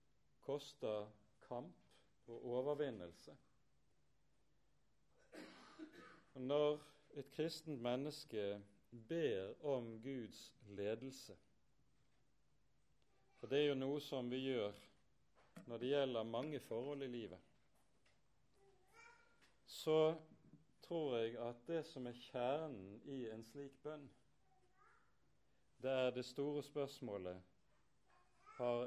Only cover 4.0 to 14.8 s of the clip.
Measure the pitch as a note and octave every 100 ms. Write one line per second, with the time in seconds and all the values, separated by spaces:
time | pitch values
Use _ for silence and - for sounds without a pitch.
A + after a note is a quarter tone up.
4 | _ _ _ _ _ _ _ _ _ _
5 | _ - - - - - - - - -
6 | - - - C3 B2+ D3 D3 D3+ - -
7 | - C#3+ - - D#3+ - D#3+ C3 A#2+ B2+
8 | D3 C#3+ - A2 G2+ G2+ G2 - - A#2+
9 | A2 E3 C#3+ G2 G2 B2+ D3 C3 A2+ A2
10 | C3 C3 G#2+ - - - G#2 G2+ G2+ A2+
11 | C3 - - F#2+ - - _ - - _
12 | _ _ _ _ _ _ - - - -
13 | - - - - A#2+ C#3 D3 C3+ C3+ D3
14 | C#3+ C3+ A#2+ C3 C3 B2 G#2 -